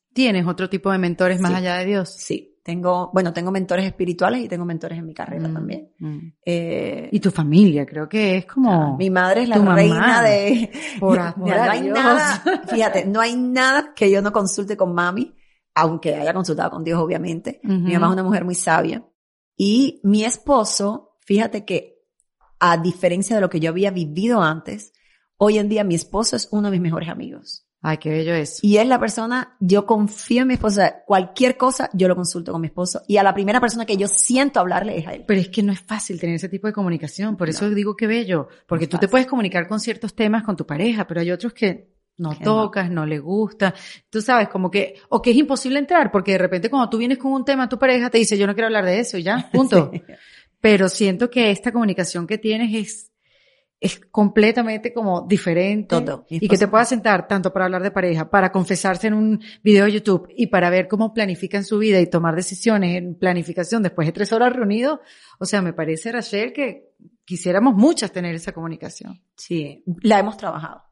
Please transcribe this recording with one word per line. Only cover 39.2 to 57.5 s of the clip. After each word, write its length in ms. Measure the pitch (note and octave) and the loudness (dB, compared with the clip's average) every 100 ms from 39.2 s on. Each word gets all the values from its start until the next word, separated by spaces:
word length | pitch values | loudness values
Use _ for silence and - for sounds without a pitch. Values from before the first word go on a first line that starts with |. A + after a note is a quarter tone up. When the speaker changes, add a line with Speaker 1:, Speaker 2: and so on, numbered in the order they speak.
| B3+ | 2
Speaker 1:
comunicar 400 | C4 G3 F3+ E3+ | -2 -2 -2 -4
con 140 | G#3+ | -6
ciertos 340 | A3 G#3+ G#3+ | -6 -8 -8
temas 280 | - G#3+ A3 | -2 0 0
con 140 | A3 F3+ | -2 -6
tu 100 | D3+ | -6
pareja, 400 | D3+ A3 A3 F#3+ | -2 -2 -2 -4
pero 160 | E3 | -4
hay 80 | E3+ | -4
otros 240 | F3+ A3+ | -4 -6
que 400 | - G#3 - - _ _ - | -2 -2 -2 -10 _ _ -10
no 140 | E3 | -8
Speaker 2:
Que 120 | D3+ | -4
no. 0 | G#3 A3 | 0 0
Speaker 1:
tocas, 260 | G#3 G#3 F3+ | 0 -2 -2
no 160 | E3+ D3+ | -4 -4
le 120 | D3+ | -6
gusta, 540 | C#3+ G3+ G#3+ - F#3+ - - - _ | -4 -2 -2 -2 -2 -2 -12 -20 _
tú 100 | G#3+ | -6
sabes, 300 | G#3+ B3 G#3 | 2 2 2
como 200 | F#3+ F#3 | -2 -2
que, 260 | G3+ F#3+ - _ | -2 -2 -8 _
o 140 | A#3 | 0
que 80 | B3 | 4
es 60 | A#3 | 4
imposible 400 | D4+ C4+ B3+ C#4 | 4 0 -2 -2
entrar, 340 | C#4+ F4 C4 | 2 2 2
porque 200 | G3+ F#3 | 0 2
de 60 | F#3+ | 2
repente 300 | F3+ F3+ A3 | 2 0 -2
cuando 220 | C#4 A#3+ | 0 0
tú 80 | A3 | 0
vienes 180 | A#3+ C4 | -2 -2
con 160 | C4+ | -2
un 140 | C4+ C4 | -2 0
tema, 200 | C4+ B3+ | 0 0
tu 120 | B3+ | 2
pareja 320 | C4 B3+ B3 | 2 2 2
te 80 | A3+ | 4
dice, 180 | A3 G3+ | 4 2
"Yo 100 | G3+ | 2
no 60 | |
quiero 140 | G3+ A3+ | 0 0
hablar 180 | A3 | 0
de 160 | F#3 F#3+ | 2 0
eso", 160 | A#3 F#3+ | -2 -4
y 60 | |
ya, 260 | E3+ A#3+ - | -2 -2 0
Speaker 2:
<laughs> 400 | B3+ C4 F#3 C#3+ | 2 4 4 2
Speaker 1:
punto. 20 | |
Speaker 2:
Sí. 120 | - - - - - _ _ | -4 -14 -20 -20 -20 _ _
Speaker 1:
Pero 300 | A3 G3+ F#3 | 4 6 4
siento 400 | F#3 G3+ F#3 A#3+ | 2 0 2 0
que 200 | B3 A3 | 2 2
esta 220 | G3+ B3 | 0 -2
comunicación 540 | A#3 A3 F#3 E3+ F3 E3 | 0 0 0 -4 -6 -6
que 100 | G#3+ | -4
tienes 380 | G#3+ A3 A#3 | -2 -2 -2
es, 360 | A3 G3+ - - _ _ _ _ _ _ _ | -2 -6 -12 -20 _ _ _ _ _ _ _
es 180 | F#3 - _ | -6 -6 _
completamente 800 | - G#3 - G#3 A#3 A3+ A3 A3+ | 0 2 4 4 2 -2 -4 -6
como 300 | A#3+ G#3+ F3 F3 | -4 -2 -4 -2
diferente 720 | G3 - E3 F#3+ G#3+ G#3 E3+ | -2 0 0 0 -2 -2 -2
Speaker 2:
Todo. 240 | D3+ C3+ - | -2 -8 -8
Mi 60 | E3 | -6
Speaker 1:
y 40 | |
que 80 | G3 | 2
te 60 | F#3+ | 2
Speaker 2:
esposo 140 | G3+ | 4
Speaker 1:
puedas 180 | G#3+ A#3 | 2 2
sentar 360 | A#3+ G#3+ F#3+ - | 0 2 0 0
tanto 240 | G3 F#3 | -2 -2